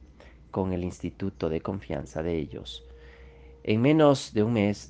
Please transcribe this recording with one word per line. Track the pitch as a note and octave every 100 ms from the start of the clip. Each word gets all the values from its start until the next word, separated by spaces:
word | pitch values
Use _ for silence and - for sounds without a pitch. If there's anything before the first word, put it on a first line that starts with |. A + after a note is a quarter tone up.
| - - - - -
con | - F#2+
el | F2+
instituto | F2+ F2 F2 - G2 - E2
de | D#2+
confianza | - G2 - D2+ D2+ D#2
de | D#2+ E2
ellos, | D2 C2+ - - - - - - - - - -
en | - G#2+
menos | B2+ D#3 D3+ C3+ -
de | A2
un | G#2+
mes | A#2 G2+ G2+ -